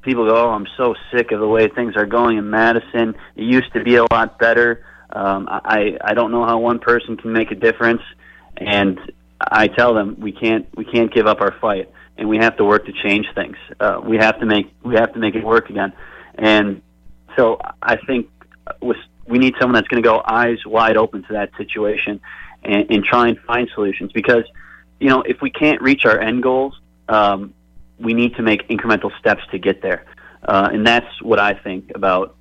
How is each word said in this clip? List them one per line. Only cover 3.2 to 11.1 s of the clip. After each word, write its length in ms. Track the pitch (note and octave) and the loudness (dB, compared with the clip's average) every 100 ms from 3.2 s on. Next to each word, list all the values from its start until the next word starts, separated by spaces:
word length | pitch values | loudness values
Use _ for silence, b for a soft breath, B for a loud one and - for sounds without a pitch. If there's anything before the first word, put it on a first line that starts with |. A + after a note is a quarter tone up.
| B | B
It 80 | - | -8
used 300 | A2 B2+ A#2+ | 0 0 0
to 100 | A#2+ | -4
be 140 | A#2 B2 | 2 4
a 80 | A#2 | 4
lot 260 | A#2 A2+ - | 2 0 0
better. 460 | A#2 A#2 A#2+ A2+ B B B | 2 4 2 0 B B B
Um, 380 | G2+ G2 G2 G2 | -6 -2 -2 -4
I, 480 | G2 - G#2+ G#2 - | -8 -2 0 0 -2
I 140 | - | -2
don't 160 | G#2+ A#2 | 0 0
know 140 | A#2 | 0
how 140 | A#2 A#2 | 0 0
one 200 | A#2+ A#2 | 0 -2
person 360 | - A#2+ - A2 | 2 0 0 -10
can 160 | A2+ | -2
make 180 | A2+ G#2+ | -2 -2
a 60 | G#2 | 0
difference." 460 | A2+ A2+ A#2 A#2 - - b b b - | 0 2 0 0 -4 -20 b b b -12
And 440 | F#2 G2+ G2 F2+ - - _ _ | -4 0 0 -2 -12 -20 _ _
I 260 | - A2 G#2+ | -2 2 2
tell 280 | - A#2+ | 2 2
them, 220 | A2+ G2+ A2 | 2 -2 -6
"We 100 | G#2 | -12
can't, 380 | F#2+ A2 A2 - - | -4 -2 -2 -4 -12
we 80 | |
can't 280 | G#2+ A#2+ A2 | -4 0 0